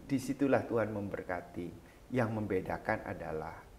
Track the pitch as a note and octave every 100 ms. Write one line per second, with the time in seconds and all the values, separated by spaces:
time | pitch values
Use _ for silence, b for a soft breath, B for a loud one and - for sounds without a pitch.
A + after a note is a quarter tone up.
0 | - C3+ C3+ C3 C#3 B2 - A2+ G#2 G#2+
1 | G2+ - - F2+ - - E2+ - b b
2 | - B2+ A2 A2 G#2 F#2+ F2 E2+ - A2
3 | - F2 E2 D#2 D#2+ - -